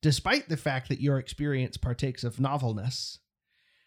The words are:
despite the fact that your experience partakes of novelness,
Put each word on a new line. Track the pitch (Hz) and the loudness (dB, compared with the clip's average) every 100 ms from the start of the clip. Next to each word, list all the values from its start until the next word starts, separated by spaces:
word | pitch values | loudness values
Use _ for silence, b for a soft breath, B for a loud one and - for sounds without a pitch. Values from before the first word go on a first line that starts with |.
| 156 | 4
despite | 139 185 269 - | 2 4 2 2
the | 156 | -2
fact | - 131 127 | 0 -2 -2
that | 139 | 0
your | 139 139 | 2 2
experience | 131 - 147 135 127 - | 0 -4 -2 0 0 -2
partakes | 127 120 139 123 | -4 0 -2 -2
of | 120 107 | -6 0
novelness, | 135 143 131 107 110 127 - - _ _ _ _ _ _ | 2 2 0 0 -2 -4 -8 -12 _ _ _ _ _ _